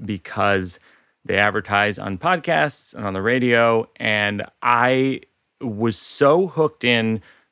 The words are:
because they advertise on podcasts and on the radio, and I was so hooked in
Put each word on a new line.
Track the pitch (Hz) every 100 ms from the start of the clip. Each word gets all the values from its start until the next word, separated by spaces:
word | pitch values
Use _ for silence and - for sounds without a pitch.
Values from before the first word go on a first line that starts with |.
because | 107 101 - 104 101 98 92 - _ _ _ _
they | - 95
advertise | 104 101 - 101 104 95
on | 101 95
podcasts | 165 180 160 156 151 - - -
and | 104
on |
the | 95
radio, | 104 127 123 117 117 113 110 -
and | 117 107 104 101 - _
I | 120 120 127 131 135 131 - _ _ -
was | 127 104 113 104
so | - - 143 165 190
hooked | 151 151 -
in | 123 117 113 110 - _ _